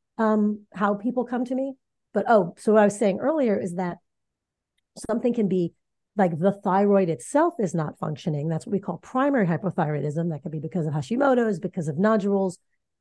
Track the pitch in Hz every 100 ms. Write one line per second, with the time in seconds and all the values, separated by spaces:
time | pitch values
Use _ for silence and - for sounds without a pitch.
0 | _ - 220 214 208 208 - 185 202 202
1 | 240 247 240 247 254 262 269 262 _ _
2 | _ 208 - 220 175 - - 214 208 208
3 | 208 - 262 320 240 190 185 175 180 -
4 | _ _ _ _ _ _ _ _ _ -
5 | - 214 240 240 196 185 170 - _ _
6 | _ 208 185 151 196 196 196 190 202 196
7 | 175 160 - 285 339 - 190 170 147 -
8 | 160 147 175 147 160 160 - 196 190 170
9 | - 254 285 269 175 160 185 - 151 147
10 | 147 151 170 - 170 156 160 185 151 147
11 | - 240 277 247 226 175 - - 151 143
12 | 208 220 196 196 190 - _ _ _ _